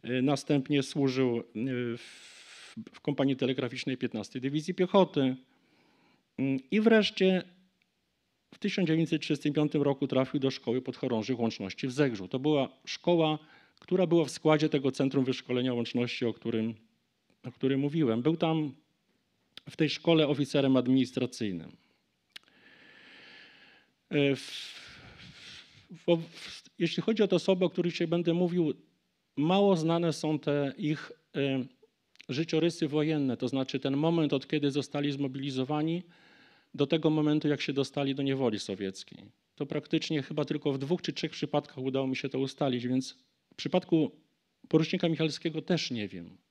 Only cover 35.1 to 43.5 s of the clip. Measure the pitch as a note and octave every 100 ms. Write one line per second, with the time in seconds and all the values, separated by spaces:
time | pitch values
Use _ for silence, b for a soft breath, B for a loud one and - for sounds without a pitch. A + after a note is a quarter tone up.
35.1 | C#3 C#3 C3+ C#3 C3 C3 D3+ D#3 F3 -
36.1 | b b b b b b - C#3 E3 D#3+
37.1 | D#3 D3+ D3+ D3+ C#3+ - C#3 C3+ - C#3
38.1 | C3+ C#3 C3+ B2+ G#2 - G2 G2 - -
39.1 | - G#2 _ _ _ C#3 D3+ C#3+ D#3+ -
40.1 | D#3 C3 D3+ C#3+ D3 D3 C3+ C#3 F3+ -
41.1 | - D#3 - C#3 D3 - - C3 C3+ C3+
42.1 | C3 C3+ C3 C3+ - C#3+ B2 B2 B2+ C3
43.1 | - _ _ _